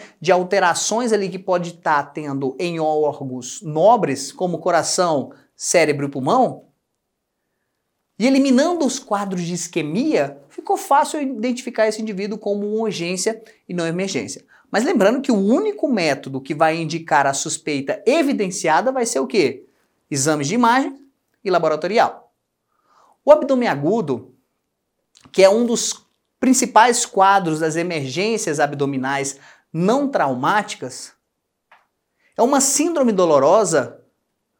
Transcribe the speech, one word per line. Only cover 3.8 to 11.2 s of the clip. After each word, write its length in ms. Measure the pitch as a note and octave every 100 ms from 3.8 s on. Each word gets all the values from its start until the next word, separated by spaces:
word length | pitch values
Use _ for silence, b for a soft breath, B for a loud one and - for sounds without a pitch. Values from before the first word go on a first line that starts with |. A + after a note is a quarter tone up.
| F#3+ A#3 E3 B2+ -
como 260 | - F3+ D#3+
coração, 760 | F#3 E3+ D3 - F3+ C#3+ A#2+ B B -
cérebro 520 | - F3+ D#3 C#3+ C#3
e 20 |
pulmão, 560 | C#3 C3 A#3+ G#3 C3+ _ _ _ _ _ _ _ _ _ _ _ _ _ _ _ -
e 100 | A#3
eliminando 580 | C4+ C4+ B3 D#4+ F4 C4+
os 140 | -
quadros 420 | - G3+ G3 F#3
de 120 | E3+
isquemia, 880 | F3 - F3 D3+ F3 D#4 F3+ C#3 - -
ficou 280 | - - G4
fácil 440 | - G#4 - D#4+